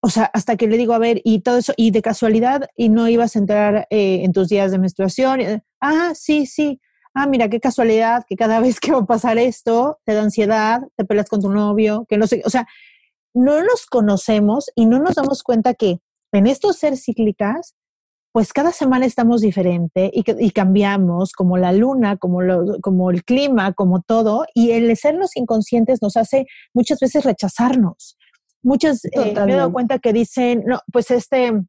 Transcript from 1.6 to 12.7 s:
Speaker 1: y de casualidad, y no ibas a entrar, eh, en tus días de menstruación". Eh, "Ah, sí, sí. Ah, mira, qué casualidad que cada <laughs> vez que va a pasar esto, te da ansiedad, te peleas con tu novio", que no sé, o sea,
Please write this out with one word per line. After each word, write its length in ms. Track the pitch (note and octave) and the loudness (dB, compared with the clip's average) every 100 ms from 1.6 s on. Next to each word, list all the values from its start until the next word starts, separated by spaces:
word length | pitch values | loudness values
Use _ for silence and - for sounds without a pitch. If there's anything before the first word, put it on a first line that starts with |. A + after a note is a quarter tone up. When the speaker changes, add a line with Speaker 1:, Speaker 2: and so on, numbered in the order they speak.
| - - | -2 0
Speaker 1:
y 140 | A3+ | 2
de 120 | G#3+ | 2
casualidad, 680 | A3+ A3 A3+ A3 A#3+ C#4 C4+ - | -2 -2 0 2 2 -2 -6 -2
y 120 | A#3 | 0
no 200 | A3 A#3 | 2 2
ibas 280 | A#3 A#3 A3 | 2 0 -2
a 20 | |
entrar, 480 | G3 G#3 G#3 G#3 - | 0 0 2 0 -2
eh, 340 | G#3+ G3 F#3 | -2 0 0
en 80 | F#3 | 0
tus 160 | F3+ F3+ | 0 0
días 240 | G3+ G3 | 0 0
de 60 | F#3+ | 0
menstruación". 640 | F#3 - F#3+ - C4 C4 | -2 -2 -4 0 -2 0
Eh, 220 | F#3+ G#3+ _ _ | -2 -6 _ _
"Ah, 320 | C4+ D#4 F4 | -2 0 -2
sí, 320 | D#4+ - D4+ C#4 | -6 -2 -2 -2
sí. 340 | - D4+ C4 _ _ _ | -2 -4 -4 _ _ _
Ah, 120 | - C#4+ | -4 -2
mira, 220 | C4 A3+ | 0 0
qué 120 | A3+ | 0
casualidad 640 | C4 A#3+ A#3 A3 A3+ A3+ - | -4 0 2 2 2 0 -4
que 80 | F#3+ | -2
cada 240 | A3+ A3 | 0 2
<laughs> 160 | B3+ A#3 | 0 -2
vez 40 | |
que 120 | - | 0
va 60 | D4 | 0
a 80 | G3 | 0
pasar 320 | A3+ B3 A3+ | 0 0 0
esto, 600 | B3 A3+ - A#3 C4+ D4+ | 0 -2 -2 0 0 -4
te 100 | - | -4
da 80 | G#3+ | -2
ansiedad, 580 | G#3+ G#3+ G3+ A3 G#3+ A#3 C4 - | 0 0 0 0 0 -2 -4 -8
te 80 | |
peleas 240 | G3 G#3 G3+ | -2 -2 -2
con 120 | G#3+ | -2
tu 100 | G3 | -2
novio", 560 | G3+ G#3 G#3 G#3+ G#3+ A#3 | 0 0 0 0 -2 -2
que 100 | G#3 | 0
no 80 | G#3+ | 0
sé, 160 | A#3 | 0
o 60 | - | -2
sea, 160 | B3+ A#3 | -4 -6